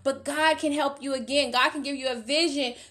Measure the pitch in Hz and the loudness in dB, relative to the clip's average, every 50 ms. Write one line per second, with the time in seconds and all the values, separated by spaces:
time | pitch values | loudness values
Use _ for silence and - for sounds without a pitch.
0 | - 269 269 269 - 285 285 302 311 320 311 311 311 302 285 302 285 285 285 - | -2 -2 -2 -2 -4 -4 0 2 4 4 4 4 2 0 0 2 0 -2 -2 -4
1 | 254 277 269 262 226 247 277 285 277 240 233 247 254 311 - 302 254 285 285 262 | -6 -6 -4 -4 -2 0 2 2 2 2 2 2 2 2 0 -2 -6 -4 -4 -4
2 | 262 262 247 233 214 233 285 320 339 320 277 285 262 240 240 - - - | -2 -4 -4 -4 -2 0 2 2 2 2 2 0 -2 -2 -4 -8 -16 -14